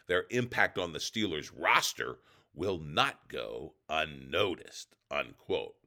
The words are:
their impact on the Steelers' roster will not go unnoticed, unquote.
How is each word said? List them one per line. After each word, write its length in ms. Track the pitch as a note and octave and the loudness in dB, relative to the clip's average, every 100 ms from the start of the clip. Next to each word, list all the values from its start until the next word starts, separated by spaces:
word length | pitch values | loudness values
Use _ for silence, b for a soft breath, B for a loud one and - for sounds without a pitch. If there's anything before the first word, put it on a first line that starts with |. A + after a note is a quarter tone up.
| B | B
their 180 | F2+ - | 0 2
impact 480 | B2 A#2+ A#2+ G2 G2 | 0 2 2 2 2
on 160 | F2 | -2
the 60 | D2+ | -2
Steelers' 520 | - A2 G2+ D2+ D2 C2 | -4 0 0 0 -6 -2
roster 640 | F2+ C#3 - - A#1+ - b b b D2 | 4 4 4 -2 -6 -8 b b b -4
will 240 | G2 F2+ | -2 -2
not 500 | D2+ F2+ C3+ - - | -2 2 2 0 -8
go 440 | C#2 G#1+ A#1 D2+ - - | -8 -6 -8 -12 -14 -4
unnoticed, 1080 | D#2+ D#2 C#2+ C2+ E2+ G2+ D#2+ - - - _ - | -2 -2 -4 0 2 2 0 -8 -16 -16 _ -6
unquote. 640 | C#2+ B1+ - - F2 - - | -4 -4 -6 -2 -2 -2 -10